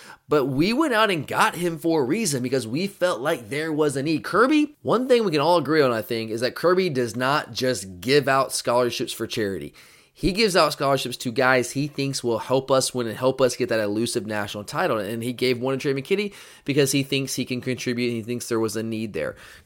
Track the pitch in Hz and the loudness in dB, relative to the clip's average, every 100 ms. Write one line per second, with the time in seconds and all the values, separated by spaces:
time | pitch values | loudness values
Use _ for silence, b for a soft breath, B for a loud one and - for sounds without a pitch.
0 | B B - 147 131 135 185 247 320 220 | B B 0 2 2 2 2 2 2 2
1 | 220 170 - 127 208 160 175 165 165 160 | 2 0 -2 0 0 2 -4 -2 0 2
2 | 123 202 202 135 123 131 110 135 196 - | 2 0 0 -2 0 -2 -2 -4 -4 -2
3 | 175 117 143 151 104 143 160 151 151 135 | -2 0 -2 -4 -4 -6 -4 0 0 0
4 | 147 151 - 180 262 302 302 _ 127 214 | -2 -2 0 2 4 4 2 _ 0 0
5 | 254 240 208 147 151 175 139 156 131 113 | 4 4 4 2 4 4 4 4 4 2
6 | 107 117 113 113 123 - 170 185 185 127 | -2 -4 -2 -2 -2 0 2 4 2 0
7 | 117 117 127 147 - 113 127 117 95 90 | -2 0 0 0 -2 -2 -2 -2 -6 -8
8 | 110 143 135 135 - - 127 120 120 117 | 2 2 4 2 2 -2 0 2 2 -2
9 | - - 110 123 101 90 73 - B B | -6 -6 -6 -2 -2 -4 -8 -14 B B
10 | B - 151 190 220 175 151 - 139 135 | B -4 -2 2 2 4 2 2 0 0
11 | 127 - 127 117 127 127 120 135 147 143 | -2 -6 -6 2 4 4 2 -4 -4 -4
12 | 139 135 120 110 - 131 131 131 127 123 | -4 -2 -2 -2 0 0 4 2 2 -4
13 | 117 104 131 131 127 - 120 113 104 107 | -6 0 -2 2 0 2 -2 0 0 0
14 | 117 123 104 104 104 104 104 147 175 113 | -2 -2 -4 -6 -6 -8 -8 -4 -2 -2
15 | 98 117 120 117 123 120 131 135 143 135 | -2 -4 -6 -2 0 0 -2 -2 -2 -4
16 | 135 196 208 B B B - 139 139 143 | 0 -2 -2 B B B -2 2 4 2
17 | 135 139 135 - 123 123 131 123 127 120 | 0 -2 -2 -4 -4 -4 -4 -4 -4 -2
18 | 120 117 107 120 - 113 110 110 113 110 | -2 -4 -6 -8 -2 -2 0 -2 -4 -4
19 | 110 80 69 - B B | -4 -4 -6 -8 B B